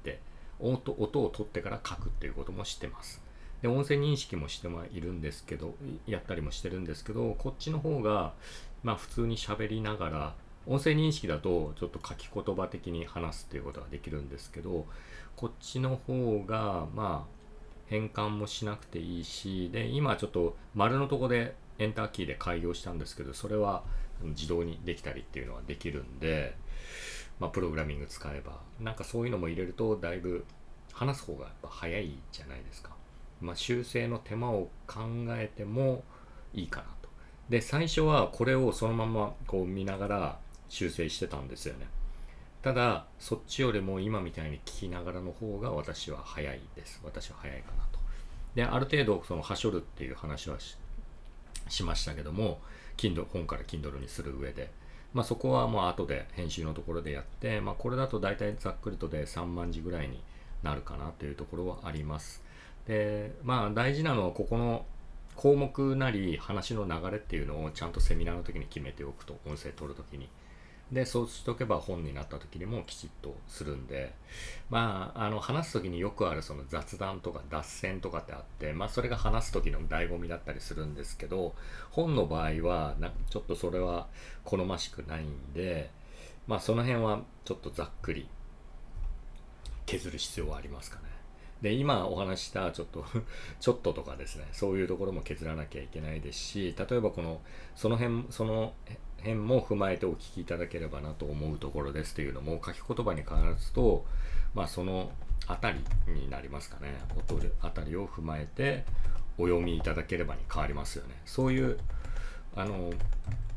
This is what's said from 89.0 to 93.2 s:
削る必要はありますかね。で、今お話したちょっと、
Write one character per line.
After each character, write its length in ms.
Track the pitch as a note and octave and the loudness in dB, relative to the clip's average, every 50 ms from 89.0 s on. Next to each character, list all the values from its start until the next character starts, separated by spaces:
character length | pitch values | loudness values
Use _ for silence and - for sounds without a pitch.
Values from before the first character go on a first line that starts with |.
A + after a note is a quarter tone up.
| - - - - - - - - - - - - - - - - - | 0 0 -2 -2 -6 -10 -12 -12 -14 -14 -16 -10 -8 -8 -8 -6 -4
削 260 | - - F2 - D#2+ | -4 -4 -2 -2 -4
る 60 | D2 | -4
必 220 | D2 - - - - | -4 -4 -4 -2 -2
要 100 | D#2 D2+ | -2 -2
は 80 | D2 | -2
あ 40 | C#2+ | -2
り 80 | C#2+ D2 | -4 -8
ま 120 | D2 D2 | -8 -8
す 80 | - - | -10 -10
か 100 | - - | -10 -8
ね。 40 | - - - - - - - - - - - - | -8 -8 -8 -8 -10 -14 -14 -14 -16 -14 -8 0
で、 120 | G#2+ G#2 A2+ | 2 4 4
今 340 | C3+ C#3+ C#3+ C3 F#2+ F2+ | 4 6 4 4 4 4
お 80 | F#2+ F2+ | 2 2
話 260 | F#2 G2 F#2 F#2+ - | 2 2 0 0 -2
し 80 | - - | -4 -2
た 200 | - F#2 F#2 E2+ | 0 0 0 0
ち 100 | - - | 0 -2
ょ 40 | E2 | -6
っ 20 | |
と、 160 | - - D#2+ - - - A2+ | -6 -6 -6 -6 0 0 0